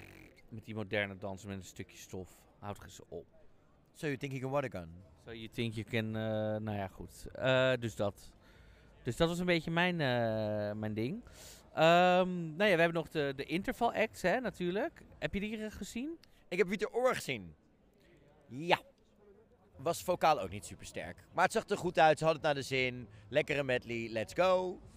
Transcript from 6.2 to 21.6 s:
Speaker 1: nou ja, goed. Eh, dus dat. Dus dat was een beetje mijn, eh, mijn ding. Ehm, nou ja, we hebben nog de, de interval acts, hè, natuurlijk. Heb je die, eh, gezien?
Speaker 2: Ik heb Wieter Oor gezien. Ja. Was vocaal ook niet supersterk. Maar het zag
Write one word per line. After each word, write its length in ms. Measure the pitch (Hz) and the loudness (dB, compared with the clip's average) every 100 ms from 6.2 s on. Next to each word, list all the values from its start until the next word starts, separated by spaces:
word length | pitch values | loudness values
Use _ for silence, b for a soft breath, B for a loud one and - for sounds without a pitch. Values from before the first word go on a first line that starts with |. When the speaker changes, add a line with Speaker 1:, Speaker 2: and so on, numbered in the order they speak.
| 110 110 107 107 | -2 0 0 -2
Speaker 1:
nou 140 | 107 104 | -4 -4
ja, 120 | 95 | -6
goed. 380 | - 85 - - | -8 -16 -14 -14
Eh, 400 | - 131 131 131 127 | -2 2 4 4 2
dus 160 | 117 - | -2 -2
dat. 360 | 104 - - - B B B B B - | -2 -2 -20 -20 B B B B B -10
Dus 140 | - 117 | -8 2
dat 120 | 165 | 2
was 100 | 175 | 2
een 80 | 180 | 2
beetje 240 | 170 165 | 2 2
mijn, 300 | 165 180 175 | 2 2 2
eh, 720 | 139 123 113 110 107 107 104 104 | 2 2 2 2 0 0 -2 -4
mijn 160 | 107 | -4
ding. 300 | 107 120 214 - B B B B | -2 -2 -4 -12 B B B B
Ehm, 840 | - 160 175 180 180 185 180 165 151 | 4 6 8 6 6 2 -2 -6 0
nou 140 | 208 | 4
ja, 40 | |
we 60 | 170 | 6
hebben 120 | 170 | 4
nog 140 | 165 156 | 2 -2
de, 240 | 160 139 135 | -2 -2 -4
de 80 | |
interval 480 | - 160 196 - 233 | -4 -2 -2 0 0
acts, 300 | - 220 - | 2 -2 0
hè, 180 | 180 220 | 0 2
natuurlijk. 600 | 233 - 175 190 320 - - - | -2 -2 -2 0 -4 -6 -20 -6
Heb 160 | 151 | -4
je 60 | - | -2
die, 240 | 208 220 | -4 -6
eh, 60 | 214 | -8
gezien? 460 | - 208 233 285 330 b b b | -10 -10 -8 -8 -10 b b b
Speaker 2:
Ik 100 | 180 | 0
heb 100 | 185 | 2
Wieter 240 | 190 214 | 0 -2
Oor 220 | 233 254 | 2 2
gezien. 400 | 226 - 120 87 76 _ _ _ _ b b b - - | 2 -2 -6 -6 -18 _ _ _ _ b b b -20 -16
Ja. 340 | 120 170 170 - _ _ _ - - - _ _ - | -10 2 2 2 _ _ _ -20 -20 -20 _ _ -6
Was 260 | 131 - | -4 -2
vocaal 380 | - 175 165 147 | -2 4 4 4
ook 100 | 95 | 0
niet 140 | 101 | -8
supersterk. 600 | - 101 - - 80 - - | -12 -16 -12 -10 -10 -12 -8
Maar 120 | 151 | 0
het 80 | 180 | 2
zag 160 | 226 | 2